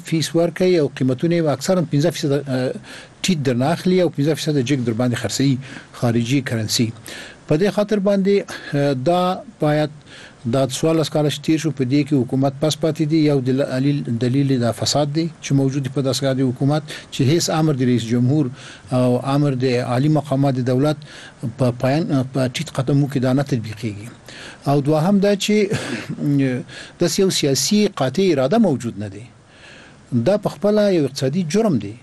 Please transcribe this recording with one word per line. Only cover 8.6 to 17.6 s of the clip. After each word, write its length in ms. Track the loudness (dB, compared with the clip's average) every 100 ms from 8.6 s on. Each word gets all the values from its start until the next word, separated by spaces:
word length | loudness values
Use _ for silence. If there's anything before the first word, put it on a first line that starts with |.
| -4
اه، 180 | 0 0
دا 500 | 0 0 2 0 -2 -8 -4
باید 300 | 0 0 -2 -6 -20 -20 -20 -10 -2
دا 140 | 0 0
څوارلس 420 | 0 2 2 0
کاله 220 | 0 0
چې 100 | -2
تیر 180 | 0 0
شو، 120 | 0
په 140 | -2
دې 240 | 0 0 2
کې 40 |
حکومت 400 | 0 2 0 0 0
پس 160 | -2 0
پاتې 260 | -2 0
دی. 240 | 0 2 4
یو 140 | 2
دل-، 300 | 2 0 0
دلیل، 320 | 0 0 0 -2 -2
دلیل 400 | 0 2 2 2
دا 120 | 0
فساد 340 | 0 0 0 0
دی 140 | -2 -4 -6
چې 100 | 0
موجود 320 | 2 2 0
دی 40 | -4
په 80 | -2
دستګاه 320 | -2 0 0 0
د 40 |
حکومت، 420 | 0 0 0 0 -2 -16 -8
چې 80 | 0
هیڅ 300 | 2 2 2
امر 240 | 2